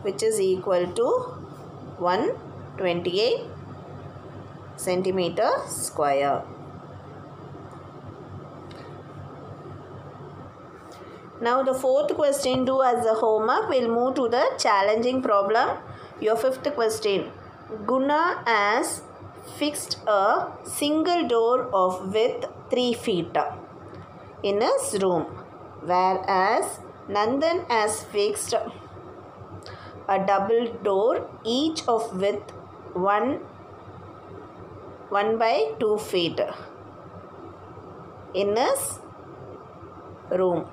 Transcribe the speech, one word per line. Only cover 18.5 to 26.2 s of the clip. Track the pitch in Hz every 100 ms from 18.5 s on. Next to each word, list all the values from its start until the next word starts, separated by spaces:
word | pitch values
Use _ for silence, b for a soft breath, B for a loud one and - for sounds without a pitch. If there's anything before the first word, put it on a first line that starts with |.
| 226 247 247 320 - - - - - - -
fixed | 294 294 - - -
a | 202 202 311 - -
single | - - 294 311 320 349 262
door | 233 226 247 240
of | 196 185 185 190
width | 214 233 - - - -
three | 247 247
feet | 226 - 185 160 151 139 - - - - B B B B B
in | 202 196
his | 262 539 - 202
room, | 190 175 151 - - - - -
whereas | 156 180 185 185